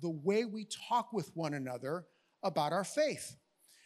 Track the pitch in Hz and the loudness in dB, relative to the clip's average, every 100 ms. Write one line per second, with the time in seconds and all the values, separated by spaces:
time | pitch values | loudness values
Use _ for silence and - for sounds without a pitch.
0 | 170 160 151 208 233 214 208 - - 240 | -4 -2 2 4 2 -2 -8 -8 0 2
1 | 220 214 - 160 160 143 127 123 131 170 | 2 -2 -2 -2 -2 0 -2 -4 -2 -4
2 | 165 _ _ _ 196 165 147 175 190 - | -6 _ _ _ -2 2 2 2 0 2
3 | 302 160 - - _ _ _ - | 2 2 -8 -14 _ _ _ -20